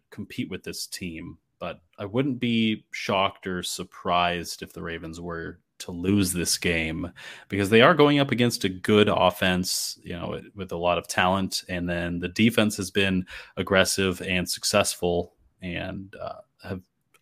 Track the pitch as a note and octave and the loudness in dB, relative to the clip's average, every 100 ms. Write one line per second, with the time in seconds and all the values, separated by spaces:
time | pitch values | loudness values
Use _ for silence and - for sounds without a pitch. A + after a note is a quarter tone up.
0 | _ - G2+ - C3 F#2 - - - - | _ -16 -12 -10 -8 -10 -10 -10 -10 -10
1 | F#2 D#2+ E2+ - _ - F2 D#2 _ - | -10 -10 -14 -18 _ -14 -12 -12 _ -14
2 | G#2 A2 C#3 A#2+ A#2+ A2+ A2 G#2+ - - | -6 -4 -2 -2 -2 0 0 -2 -8 -10
3 | - G2+ F#2+ - F#2+ F2+ E2+ - F2 - | -2 2 0 -2 -8 -6 -6 -8 -10 -8
4 | F#2+ F2 F2 F2 E2 - F2+ - E2+ E2 | 0 2 2 0 -6 -10 -12 -12 -10 -10
5 | E2 E2 F2 E2 E2+ E2+ _ - - F2 | -10 -12 -10 -8 -10 -14 _ -18 -12 -6
6 | F2+ G2+ F#2 F2 E2 - F#2 E2 D#2+ E2 | 2 2 2 0 -2 0 0 0 -2 -4
7 | F2 - - - - G2 G2 A2+ C3+ D#3+ | -8 -10 -18 -18 -6 -2 6 8 8 8
8 | D3 D3 C#3 A#2+ A#2+ - G2 F#2 - G#2 | 6 6 2 2 2 2 -2 -2 4 6
9 | G#2 F#2+ F2+ - F#2+ F2+ F#2 - - - | 6 6 4 4 2 0 0 -4 -6 -8
10 | - F2 F2 - - G2 F#2+ F2 F2 F2 | -10 -8 -8 -10 -12 -12 -8 -2 2 2
11 | - - F#2 G2 F#2 - - F2+ F2 E2+ | 0 2 4 4 0 -4 -6 -6 -4 -4
12 | F2 F2 F2 F2+ A2+ A#2 G#2+ G2+ F#2 G2+ | -4 -4 -4 2 2 4 2 0 -4 0
13 | G2 F#2 F2+ - - - F#2 G2 F#2 - | 2 2 -2 -8 -12 -6 2 4 4 2
14 | F#2+ F2 F2+ F2+ F2+ - - G#2 G2 - | 0 0 -2 -2 -2 -4 0 2 2 0
15 | F2+ F2 F2 _ _ _ F#2 E2+ F2 F#2 | -2 -2 -4 _ _ _ -10 -8 -8 -10
16 | G2 - E2+ - - _ F#2+ F#2 - _ | -12 -14 -14 -14 -18 _ -12 -12 -12 _
17 | _ _ | _ _